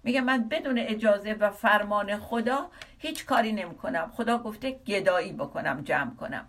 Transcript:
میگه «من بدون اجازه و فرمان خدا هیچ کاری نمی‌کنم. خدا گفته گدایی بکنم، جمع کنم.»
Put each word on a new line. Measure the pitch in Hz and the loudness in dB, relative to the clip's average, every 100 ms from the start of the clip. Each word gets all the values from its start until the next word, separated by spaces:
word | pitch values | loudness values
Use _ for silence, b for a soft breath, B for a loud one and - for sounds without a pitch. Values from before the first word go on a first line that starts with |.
میگه | 240 262 | 0 0
«من | 247 262 220 | 2 2 0
بدون | 311 277 240 | -2 0 -2
اجازه | 220 214 220 202 202 | 0 2 4 4 0
و | 214 208 | 0 0
فرمان | 196 220 208 202 208 202 208 | 2 4 4 4 0 0 -4
خدا | - 233 226 269 359 B B B | -2 -2 0 0 -4 B B B
هیچ | 311 311 | -8 -8
کاری | - 247 220 | 2 2 2
نمی‌کنم. | 214 175 165 160 165 - - | -2 -6 -8 -4 -4 -4 -4
خدا | 233 233 | 0 0
گفته | 220 220 262 | -2 -6 -8
گدایی | 262 - 202 185 180 185 | -6 -2 2 4 4 0
بکنم، | 151 - - 156 135 | -6 -6 -4 -2 -4
جمع | 147 143 135 | 0 0 0
کنم.» | - - 131 | -6 -8 -8